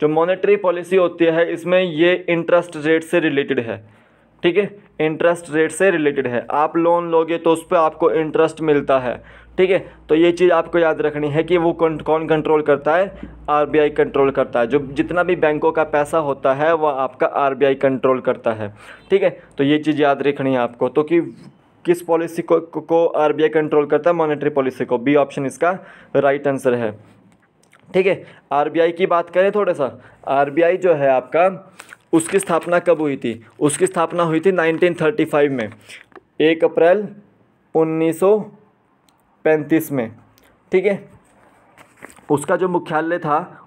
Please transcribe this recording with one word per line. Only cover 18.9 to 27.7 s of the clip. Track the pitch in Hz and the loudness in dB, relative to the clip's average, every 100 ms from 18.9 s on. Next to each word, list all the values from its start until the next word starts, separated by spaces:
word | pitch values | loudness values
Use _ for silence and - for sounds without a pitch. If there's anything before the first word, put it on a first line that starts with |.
| - - | -16 -2
ठीक | 196 | 0
है। | 185 - - - | 0 -2 -10 -2
तो | |
ये | 139 151 | 0 0
चीज़ | 151 143 | 0 0
याद | 147 135 | 2 2
रखनी | 135 143 135 | 0 -2 0
है | 131 | 0
आपको। | 120 - 127 | -2 -2 -2
तो | 151 | -2
कि | 151 170 143 117 - _ _ _ | 0 0 -2 -8 -20 _ _ _
किस | - 175 | -4 -2
पॉलिसी | - 165 165 165 | -2 -2 -4 -6
को, | 165 165 | -2 -2
को, | 165 151 | -2 -10
को | - 165 170 | -2 0 0
आरबीआई | 131 151 147 156 | 2 0 2 0
कंट्रोल | 156 151 151 147 | 0 0 0 2
करता | 151 170 | 0 2
है? | 170 | 0
मॉनेटरी | 156 143 143 | 0 -2 -2
पॉलिसी | 143 135 - | -2 -2 -4
को। | 123 123 | -4 -2
बी | 120 | 2
ऑप्शन | 147 139 - 139 | 2 2 -4 -8
इसका | - 170 185 - - - 143 | -2 -2 -2 -8 -20 -6 0
राइट | 139 143 143 | 0 0 -2
आंसर | 135 131 | -2 0
है, | 120 113 104 - _ _ _ _ _ _ | 0 -2 -8 -18 _ _ _ _ _ _